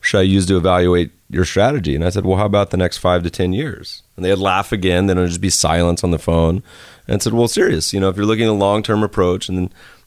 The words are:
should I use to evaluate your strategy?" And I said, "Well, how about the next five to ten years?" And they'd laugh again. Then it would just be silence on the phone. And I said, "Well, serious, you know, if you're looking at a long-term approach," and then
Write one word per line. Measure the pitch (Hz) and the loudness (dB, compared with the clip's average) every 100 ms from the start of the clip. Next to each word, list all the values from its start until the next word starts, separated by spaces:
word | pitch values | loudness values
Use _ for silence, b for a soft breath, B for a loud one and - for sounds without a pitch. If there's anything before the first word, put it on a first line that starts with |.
should | - 101 | -2 2
I | |
use | 95 98 92 | 4 2 2
to | 95 | 2
evaluate | 90 90 90 87 85 _ - | 2 2 2 2 0 _ -6
your | 76 87 | -2 -2
strategy?" | - 113 147 80 | 2 0 0 -2
And | 69 | -2
I | 87 | -2
said, | 98 92 | -2 0
"Well, | 95 | 0
how | 104 | 0
about | 101 98 | 0 0
the | 92 | 0
next | 90 - | -2 -2
five | 90 90 | 0 0
to | 85 | -2
ten | - 90 | -2 -2
years?" | 95 151 - - - _ - | -2 -6 -10 -16 -20 _ -6
And | 90 | -2
they'd | |
laugh | 95 98 92 101 | 0 0 0 -2
again. | 110 92 87 98 | -2 0 2 2
Then | 90 | 2
it | |
would | 90 | 0
just | 87 | -2
be | 95 | -2
silence | - 78 82 87 87 | 0 0 2 2 0
on | 90 | 0
the | 82 | -2
phone. | - 85 82 90 - B B B B | 0 2 2 0 -6 B B B B
And | 101 | -4
I | |
said, | 117 | 0
"Well, | 117 117 | 0 2
serious, | - - 80 - | 2 0 0 -2
you | 101 | -2
know, | 95 | 0
if | 95 | 0
you're | 104 | 0
looking | 110 113 | 0 0
at | |
a | |
long-term | 104 98 104 107 107 | 2 2 0 0 0
approach," | 107 - 90 92 - | 0 0 0 0 -4
and | 92 | -4
then | 92 - B B | -4 -8 B B